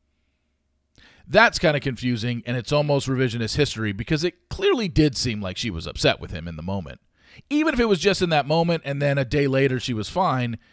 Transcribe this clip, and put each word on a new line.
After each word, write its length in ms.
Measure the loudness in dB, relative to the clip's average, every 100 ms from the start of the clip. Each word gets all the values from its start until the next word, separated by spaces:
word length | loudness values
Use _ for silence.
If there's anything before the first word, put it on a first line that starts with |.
| _ _ _ _ _ _ _ _ _ _ -20 _ 0
That's 320 | 4 4 4
kinda 220 | 2 2
confusing, 640 | -2 -2 -2 -2 -2 -4 -4
and 100 | -6
it's 160 | 0
almost 360 | 0 2 0 0
revisionist 500 | 0 0 -2 -2 0
history 340 | 0 0 -4
because 320 | -4 -2 -2
it 240 | -2 -6 -14
clearly 400 | 0 2 2 2
did 300 | 4 4 2
seem 240 | -4 -2
like 160 | -6 -4
she 120 | -4
was 160 | -4 -6
upset 360 | 0 0 0
with 100 | -4
him 160 | -8 -8
in 80 | -8
the 80 |
moment. 380 | -6 -6 -8 -14 _ _ _ -18 -2
Even 240 | 0 2
if 80 | 2
it 80 | 2
was 100 | 4
just 220 | 2 2
in 80 | 2
that 160 | 2 2
moment 380 | 2 2 0 -4
and 160 | -2
then 160 | 0 0
a 80 | 0
day 200 | 0 2
later 320 | 2 2 0
she 160 | -2
was 140 | -4 -2
fine, 500 | 0 0 0 -2 -6 _